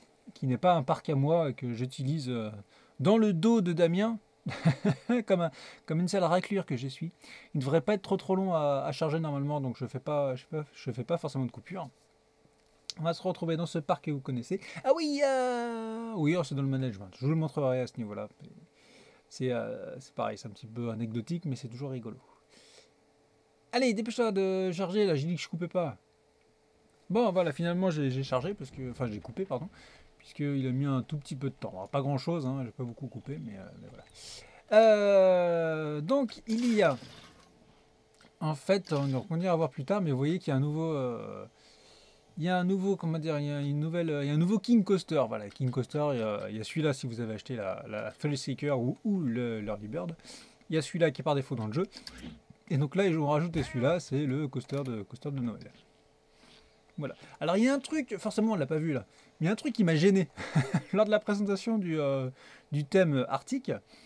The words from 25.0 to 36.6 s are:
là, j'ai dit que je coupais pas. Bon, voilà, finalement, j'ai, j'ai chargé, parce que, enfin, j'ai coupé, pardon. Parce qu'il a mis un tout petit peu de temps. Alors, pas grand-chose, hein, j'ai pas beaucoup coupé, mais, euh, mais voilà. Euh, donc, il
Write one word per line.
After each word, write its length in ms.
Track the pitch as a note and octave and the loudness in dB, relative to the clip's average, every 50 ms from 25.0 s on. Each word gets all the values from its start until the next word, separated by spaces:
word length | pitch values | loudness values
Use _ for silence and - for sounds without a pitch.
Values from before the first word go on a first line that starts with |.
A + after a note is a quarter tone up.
| G#3 | 4
là, 100 | F#3+ D#3 | 4 2
j'ai 120 | C3+ C#3+ | 2 0
dit 80 | E3+ F3 | -2 -2
que 60 | D3+ | -4
je 80 | - - | -6 -6
coupais 180 | - E3 F3 | -6 -6 -6
pas. 300 | E3 - F#3 E3+ C#3+ G#2 - _ _ _ _ _ _ _ _ _ _ _ _ _ _ _ _ _ _ _ _ _ - | -2 -2 -2 -2 -2 -4 -10 _ _ _ _ _ _ _ _ _ _ _ _ _ _ _ _ _ _ _ _ _ 0
Bon, 220 | F3 A3+ B3 G#3 | 2 2 4 4
voilà, 200 | F3 F#3 F3 D#3+ | 4 4 2 2
finalement, 400 | C#3 - E3+ E3+ F3 F3+ F#3+ F#3 | 0 0 0 0 2 2 2 2
j'ai, 180 | D#3 D3+ C#3+ C3 | 2 2 0 0
j'ai 140 | B2+ C3 C3+ | 0 0 -2
chargé, 300 | - C3 C3 C#3+ F#3 G3+ | 0 -2 -2 -2 -2 -6
parce 180 | - D3 B2+ | -8 -10 -14
que, 180 | - C#3 C3 B2+ | -12 -10 -10 -8
enfin, 160 | A#2+ - C3 | -6 -4 -4
j'ai 120 | A#2 G#2 G#2 | -4 -4 -6
coupé, 260 | - - A2 - F#3+ | -10 -10 -8 -6 -6
pardon. 240 | - C#3 B2 D3+ G3 - - - - - - - - _ _ - | -4 -4 -6 -6 -10 -14 -18 -20 -20 -20 -20 -20 -20 _ _ -20
Parce 60 | - - | -16 -8
qu'il 340 | - D3 C#3+ C#3+ C3+ C3 | -4 -4 -2 0 0 0
a 40 | C3 B2 | 0 0
mis 100 | C3 C#3+ | 0 0
un 200 | C#3+ C3+ B2+ A2+ | 0 0 -2 -2
tout 120 | - D#3 | -4 -8
petit 220 | D3 - - D3 | -8 -8 -8 -8
peu 120 | B2+ C#3 C3+ | -6 -6 -6
de 60 | - | -6
temps. 140 | - - G2+ | -6 -12 -10
Alors, 180 | F#2+ F#2 F#2+ | -10 -10 -8
pas 140 | - - C#3 | -4 -2 -2
grand-chose, 440 | C3 C#3 C#3+ B2+ - E3 E3+ E3 C3+ | 0 0 -2 -2 -2 -2 -2 -2 -2
hein, 160 | B2+ C3+ C#3 B2+ | -4 -4 -4 -6
j'ai 60 | A2+ | -8
pas 120 | - - B2+ | -8 -8 -8
beaucoup 240 | A#2+ A2+ - C#3 | -8 -8 -10 -12
coupé, 320 | A#2+ - B2 - - C#3+ E3 | -12 -12 -12 -10 -10 -10 -10
mais, 160 | D#3 A2+ G2+ | -10 -12 -12
euh, 60 | G2 F#2+ - - - | -14 -16 -16 -18 -18
mais 60 | - | -18
voilà. 160 | - - - - - - - - - - - - - - - - - G#3+ | -18 -20 -20 -20 -20 -20 -20 -18 -18 -18 -18 -20 -20 -20 -12 0 6 8
Euh, 1300 | G#3+ A3+ A3 G#3+ G#3 G3+ G3+ G3+ F#3+ F#3+ F#3 F#3 F3+ F3 F3 E3+ E3 E3 D#3+ D#3+ D#3 D#3 D3+ D3+ D3 | 8 10 10 8 6 6 6 8 8 8 8 8 6 4 4 2 2 2 0 0 -2 -2 -4 -4 -4
donc, 400 | D3+ F3 C4 C#4+ C4 G#3+ - - - | 0 2 2 2 2 0 -6 -10 -6
il 260 | A3+ A3 A#3 | -4 -2 0